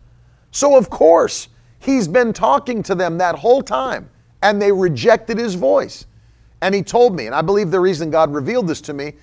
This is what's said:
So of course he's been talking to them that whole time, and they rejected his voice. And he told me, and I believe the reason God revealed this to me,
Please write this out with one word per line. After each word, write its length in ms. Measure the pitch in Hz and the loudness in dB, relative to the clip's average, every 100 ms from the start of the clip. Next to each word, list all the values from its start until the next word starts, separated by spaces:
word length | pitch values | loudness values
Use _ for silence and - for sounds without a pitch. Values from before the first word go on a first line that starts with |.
| - _ _ _ _ | -20 _ _ _ _
So 240 | - 285 269 | -2 4 4
of 140 | 208 | 2
course 600 | - 311 330 254 - - _ _ _ | 2 4 4 2 -4 -14 _ _ _
he's 280 | - 269 175 | -2 -2 0
been 260 | 214 240 | 0 0
talking 480 | - 226 269 - 233 | 0 0 0 -2 -6
to 120 | 165 185 | -4 -2
them 220 | 180 165 | -2 -2
that 180 | 180 160 | -2 0
whole 260 | 202 262 | 2 2
time, 480 | - 254 262 147 95 _ _ - | 0 -4 -4 -8 -12 _ _ -2
and 200 | 196 208 | 0 2
they 100 | 202 | 2
rejected 680 | 196 185 131 165 220 - 226 | 2 0 0 2 2 0 -6
his 180 | 233 180 | -4 -2
voice. 500 | 180 190 - - - _ _ _ _ - | 0 0 -2 -10 -20 _ _ _ _ -6
And 140 | 180 202 | -2 -2
he 80 | |
told 320 | 175 226 240 180 | 0 2 2 2
me, 100 | 110 | -6
and 80 | |
I 80 | 135 | -4
believe 300 | 160 202 196 | 0 0 0
the 80 | 185 | 0
reason 300 | 180 165 160 | 0 0 -2
God 240 | 156 160 | 0 0
revealed 340 | 143 135 240 185 | 0 -4 -2 -2
this 140 | 143 | -6
to 120 | - | -8
me, 200 | 143 143 - | -12 -12 -14